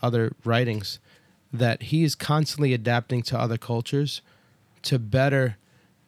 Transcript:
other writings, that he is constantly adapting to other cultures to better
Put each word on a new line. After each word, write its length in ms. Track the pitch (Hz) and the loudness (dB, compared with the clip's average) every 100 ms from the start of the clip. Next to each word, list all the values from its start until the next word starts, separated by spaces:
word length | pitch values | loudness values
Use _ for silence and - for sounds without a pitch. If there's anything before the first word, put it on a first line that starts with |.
other 300 | 123 117 113 - 117 | 0 0 0 -2 0
writings, 540 | 117 123 107 98 - _ _ _ _ _ | 2 2 -2 -6 -12 _ _ _ _ _
that 320 | 117 123 110 | 0 0 0
he 200 | - 156 160 | 0 2 2
is 100 | - | 0
constantly 580 | - 151 151 - 147 | 0 0 0 0 0
adapting 480 | 123 113 120 110 123 | 0 2 0 0 -4
to 140 | 113 120 | -2 -2
other 200 | 117 113 | -2 -2
cultures 640 | - 117 113 143 143 - - _ _ _ _ _ | -4 -4 -2 -2 -2 -4 -12 _ _ _ _ _
to 140 | - 131 | -2 -2
better 600 | 110 131 139 139 127 107 _ _ _ _ | 0 2 4 4 2 -2 _ _ _ _